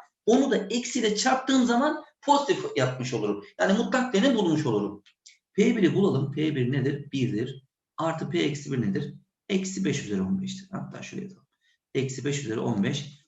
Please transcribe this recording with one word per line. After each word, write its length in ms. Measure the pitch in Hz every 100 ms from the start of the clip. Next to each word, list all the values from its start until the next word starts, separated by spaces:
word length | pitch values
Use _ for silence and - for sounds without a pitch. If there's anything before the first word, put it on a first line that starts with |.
| - _ -
onu 260 | 254 226
da 60 | 196
eksiyle 580 | 190 240 - 254 214 202
çarptığım 500 | 262 262 - 262 233
zaman 380 | 240 294 311 - _
pozitif 440 | - 277 277 147 143 135
yapmış 380 | 127 - 127
olurum. 300 | 113 104 101 - -
Yani 180 | 190 214
mutlak 360 | 202 254 240
değerini 220 | 196 269 226
bulmuş 300 | 175 151 127
olurum. 380 | 104 101 - _ _ - _ _ -
P 200 | 240 233
bir'i 180 | 165 185
bulalım. 360 | 202 131 135
P 240 | 151 156 135
bir 160 | 120
nedir? 400 | 139 131 139 -
Birdir. 520 | 139 110 104 127 - - _ _ -
Artı 320 | 160 165 -
P 100 | 170
eksi 320 | 151 143 143
bir 100 | 127
nedir? 320 | 104 95 - - _ _ -
Eksi 360 | 190 - - 151
beş 200 | 123 -
üzeri 160 | 98
on 200 | 92 -
beştir. 260 | - - -
Hatta 300 | - - -
şuraya 220 | - -
yazalım. 240 | - - _ _ _ _ _
Eksi 320 | 139 127 - 143
beş 180 | -
üzeri 160 | 117 110
on 240 | 120 104
beş 360 | 117 139 - -